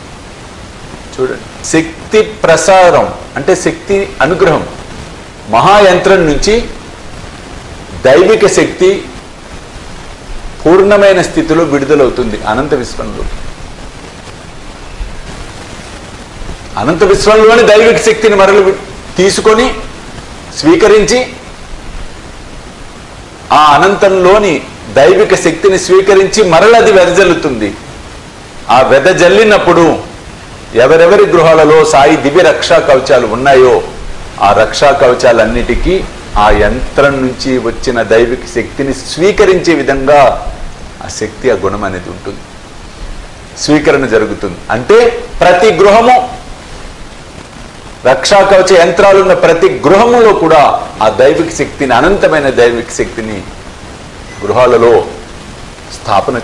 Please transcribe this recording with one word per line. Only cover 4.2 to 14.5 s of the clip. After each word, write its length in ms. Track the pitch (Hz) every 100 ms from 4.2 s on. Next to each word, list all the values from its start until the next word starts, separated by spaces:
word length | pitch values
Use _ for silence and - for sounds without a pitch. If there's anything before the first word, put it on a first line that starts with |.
| 156
అనుగ్రహం. 360 | 175 143 151 - - - - - - - - -
మహాయంత్రం 680 | 113 156 208 196 175 190 190 160
నుంచి 240 | 143 - 226 - - - - - - - - - - - - - 87 127
దైవిక 400 | 151 190 220 202 -
శక్తి 320 | 143 - 185 196 - - - - - - - - - - - - - - - -
పూర్ణమైన 580 | 156 190 196 208 202 185 156
స్థితిలో 340 | 160 151 156 156
విడుదలవుతుంది 640 | 143 135 147 123 120 113 104 110
అనంత 220 | 113 147 139
విశ్వంలో. 420 | 117 - 110 104 - - - - - - - - - - - - -